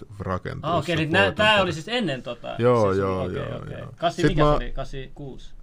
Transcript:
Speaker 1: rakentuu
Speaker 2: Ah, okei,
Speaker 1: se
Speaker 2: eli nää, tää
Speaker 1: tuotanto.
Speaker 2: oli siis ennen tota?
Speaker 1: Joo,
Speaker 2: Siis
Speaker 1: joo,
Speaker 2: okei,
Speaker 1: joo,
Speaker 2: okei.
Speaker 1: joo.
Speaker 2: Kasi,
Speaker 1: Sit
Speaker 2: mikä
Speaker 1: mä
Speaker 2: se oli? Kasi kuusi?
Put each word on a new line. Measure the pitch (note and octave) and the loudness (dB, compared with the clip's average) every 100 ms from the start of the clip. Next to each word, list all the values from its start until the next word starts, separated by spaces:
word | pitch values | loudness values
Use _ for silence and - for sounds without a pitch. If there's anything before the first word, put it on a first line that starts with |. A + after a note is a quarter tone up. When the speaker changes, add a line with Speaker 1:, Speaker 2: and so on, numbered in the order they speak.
| - G2+ | -16 -10
Speaker 1:
rakentuu | F#2 F2+ - - C#3+ | -4 -4 -4 -6 -2
Speaker 2:
Ah, | E3+ | -2
okei, | C#3 D#3+ | 0 -2
Speaker 1:
se | |
Speaker 2:
eli | D3+ | 2
nää, | F3+ | 4
tää | G3 F3 | 4 4
Speaker 1:
tuotanto. | G#3+ G#3 | 4 4
Speaker 2:
oli | F3+ | 2
siis | D#3 G3 | -2 -6
ennen | A#3+ F3+ B2+ | -2 -2 -4
tota? | B2 A#2 A#2+ A2+ | -8 -10 -8 0
Speaker 1:
Joo, | A#2+ A#2+ G2+ | 4 6 4
Speaker 2:
Siis | F#2+ | 4
Speaker 1:
joo, | F#2+ F#2+ | 2 0
Speaker 2:
okei, | F2+ F2+ | -2 -4
Speaker 1:
joo, | E2 D#2+ | -6 -8
Speaker 2:
okei. | - - | -10 -10
Speaker 1:
joo. | - - | -12 -4
Speaker 2:
Kasi, | E3+ E3+ | -2 2
Speaker 1:
Sit | D3+ | 2
Speaker 2:
mikä | - | 4
Speaker 1:
mä | D3 | 4
Speaker 2:
se | C#3+ | 4
oli? | A#2+ | 0
Kasi | C3+ C3 C#3 C3 - | -6 -6 -8 -12 -12
kuusi? | C#3 B2 - - | -12 -12 -14 -16